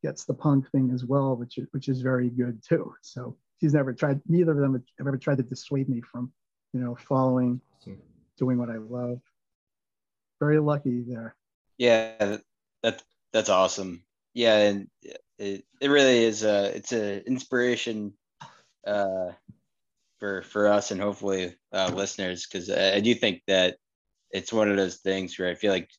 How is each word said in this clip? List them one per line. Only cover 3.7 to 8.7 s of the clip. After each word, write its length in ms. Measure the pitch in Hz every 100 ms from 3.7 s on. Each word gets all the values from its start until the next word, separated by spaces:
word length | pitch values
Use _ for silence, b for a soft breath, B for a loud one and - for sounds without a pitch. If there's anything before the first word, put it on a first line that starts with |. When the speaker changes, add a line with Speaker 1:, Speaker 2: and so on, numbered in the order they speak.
Speaker 1:
never 180 | 147 135
tried, 280 | 120 151 139 -
neither 240 | 170 165
of 60 | 147
them 160 | 139 127 - _
have 100 | 139
ever 100 | 135
tried 200 | - 139
to 60 |
dissuade 460 | 123 127 - 139 135
me 120 | 120
from, 300 | 120 120 123 _ _ _ _
you 80 | 123
know, 160 | 123 120
following, 640 | - 135 131 127 123 123 _ _
Speaker 2:
Awesome. 180 | - 95 _ _ _ _
Speaker 1:
doing 200 | 127 123
what 120 |
I 80 | 120